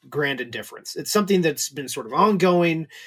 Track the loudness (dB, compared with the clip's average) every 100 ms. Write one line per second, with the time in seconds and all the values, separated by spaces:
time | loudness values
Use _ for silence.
0 | -10 -4 -2 -4 -8 -10 -12 -16 -14 -10
1 | -2 0 4 4 2 0 -6 -8 -10 -10
2 | -4 2 2 4 4 4 4 0 -6 -14